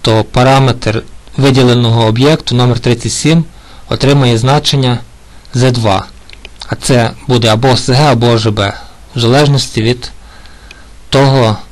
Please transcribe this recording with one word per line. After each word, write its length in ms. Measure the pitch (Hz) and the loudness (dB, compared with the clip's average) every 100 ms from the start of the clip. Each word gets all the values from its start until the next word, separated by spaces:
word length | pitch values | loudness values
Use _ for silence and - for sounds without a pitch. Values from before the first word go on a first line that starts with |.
то 240 | - 110 | 0 0
параметр 760 | 107 131 127 135 135 113 110 110 - - - - | 0 2 4 4 2 -2 -4 -6 -8 -20 -12 -2
виділеного 680 | 135 131 127 120 120 117 | 0 2 2 2 2 2
об'єкту 500 | 110 113 139 160 - | 2 2 2 0 0
номер 260 | 120 123 117 | 0 0 0
тридцять 320 | 127 117 113 | 0 -2 -4
сім 320 | - 147 160 156 - - - - | -4 0 0 0 -10 -20 -20 -12
отримає 500 | 110 127 143 123 117 | -2 0 2 2 0
значення 600 | 123 147 147 139 131 113 - - - - - | 0 0 0 -2 -2 -4 -8 -20 -20 -20 -10
З 180 | 123 127 | -2 0
два. 340 | 123 110 95 - - - - - - - | 0 0 -2 -4 -18 -20 -20 -20 -20 -12
А 80 | |
це 360 | - - 127 113 - - | -8 0 0 0 -4 -4
буде 220 | 123 113 | 0 0
або 200 | 110 131 123 | 0 0 0
С 160 | - | 0
Г, 120 | 127 | 2
або 340 | 147 120 120 117 | 2 2 2 0
Ж 120 | 107 | 0
Б, 240 | 104 98 - - - - | -2 -4 -6 -16 -20 -14
в 60 | - | -4
залежності 600 | 117 131 147 139 - - | 0 2 2 0 -2 -4
від 300 | 110 123 - - - - - - - - - - - | -2 -4 -8 -18 -20 -20 -20 -20 -20 -20 -20 -20 -4
того 500 | 131 139 135 113 98 - | 0 2 2 0 -2 -8